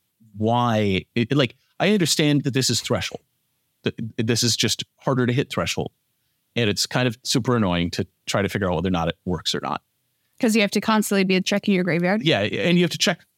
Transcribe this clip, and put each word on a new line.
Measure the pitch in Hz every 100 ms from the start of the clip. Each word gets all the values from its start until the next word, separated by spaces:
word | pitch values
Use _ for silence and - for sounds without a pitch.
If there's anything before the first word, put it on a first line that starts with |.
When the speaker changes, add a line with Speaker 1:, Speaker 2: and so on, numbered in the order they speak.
| _ _ _ 101
Speaker 1:
why, | 107 120 120 110 104 92 -
it, | - 113
like, | 139 131 - _ -
I | 170
understand | 214 165 - 151 147
that | 139
this | 127 127
is | 120
threshold. | - 101 - - _ _ _ _ _ _
Th-, | 120 - 113 -
this | 113 117
is | 120 -
just | 113 - - _
harder | - 131 123
to |
hit | 123 -
threshold. | - 85 - 71 _ _ _ _ _ _
And | - 113
it's | 104 -
kind | 135 127
of | 110
super | - 139 117 120
annoying | 101 87 87
to | - 92 _ -
try | 107
to | 98
figure | 104 98
out | 82
whether | 92
or |
not | 90 82
it | -
works | - 82 -
or | 71
not. | 67 - _ _ _ _ _ -
Speaker 2:
'Cause | 240
you | 220
have | 202
to | 214
constantly | 208 214 202 202
be | 190 185
checking | - 202 -
your | 190
graveyard? | 180 165 175 208
Speaker 1:
Yeah, | 160 117
and | 101 - 131 175
you |
have | 175
to | 156
check | - 170 _